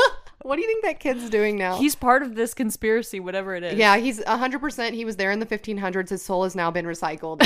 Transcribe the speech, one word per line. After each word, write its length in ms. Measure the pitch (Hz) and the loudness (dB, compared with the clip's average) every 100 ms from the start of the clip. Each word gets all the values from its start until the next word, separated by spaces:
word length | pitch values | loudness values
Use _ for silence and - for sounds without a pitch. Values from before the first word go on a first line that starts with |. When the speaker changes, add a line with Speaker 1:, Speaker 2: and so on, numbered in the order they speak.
| 523 - - - | 6 4 -10 -14
Speaker 1:
What 120 | 262 294 | -4 -2
do 60 | |
you 60 | 440 | 0
think 160 | 453 415 | 0 -2
that 140 | 311 | -2
kid's 280 | 294 240 233 | -2 -4 0
doing 280 | 214 214 208 | 2 2 2
now? 180 | 185 185 | 0 2
Speaker 2:
He's 160 | 285 - | 2 2
part 280 | 254 254 | 4 4
of 120 | 269 220 | 2 -2
this 180 | 226 | -2
conspiracy, 680 | - 226 - 220 226 226 196 | 0 -2 0 0 0 0 -6
whatever 340 | 180 190 190 180 | -6 -4 -4 -6
it 80 | |
is. 100 | 175 | -2
Speaker 1:
Yeah, 240 | 202 214 202 | 4 6 6
he's 220 | 254 214 | 4 -2
a 180 | 208 233 | 0 0
hundred 220 | 262 262 | 0 -2
percent. 340 | 285 - 233 226 | -4 -4 -4 -4
He 80 | |
was 140 | 226 202 | -6 -2
there 140 | 196 | 0
in 80 | 208 | 0
the 60 | 220 | -2
fifteen 320 | 214 - 202 | -4 -4 -4
hundreds. 320 | 196 185 185 | -2 -2 -4
His 120 | 190 | -6
soul 200 | - 185 | -2 -2
has 120 | 190 185 | 0 0
now 160 | 170 | -2
been 140 | 170 170 | -2 -4
recycled 560 | 170 160 156 165 156 | -4 -6 -6 -8 2